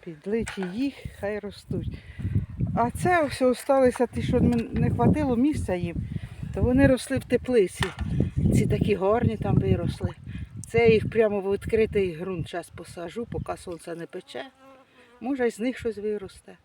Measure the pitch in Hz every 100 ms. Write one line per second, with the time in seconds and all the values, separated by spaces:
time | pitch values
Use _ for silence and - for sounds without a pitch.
0 | - 156 185 226 208 - 185 190 277 -
1 | - - 202 208 202 - - - - -
2 | - - - - - - - - 233 -
3 | - 359 294 - 254 240 - 269 262 -
4 | 240 - 220 247 240 240 226 - - -
5 | 233 302 294 233 269 302 - 185 175 165
6 | - - - - - - 233 254 277 254
7 | - 262 - 240 - 247 180 - 190 -
8 | - - - - - - - 208 - 202
9 | 190 220 233 214 208 180 190 185 170 -
10 | 190 - - - - - - 233 233 220
11 | - 220 220 202 190 202 - 220 214 208
12 | 190 156 185 185 143 180 160 - 165 -
13 | 170 175 240 - - 175 - 170 - 165
14 | 165 185 - 247 269 269 269 262 262 _
15 | - - 226 269 240 220 233 233 233 208
16 | 208 208 190 - - 185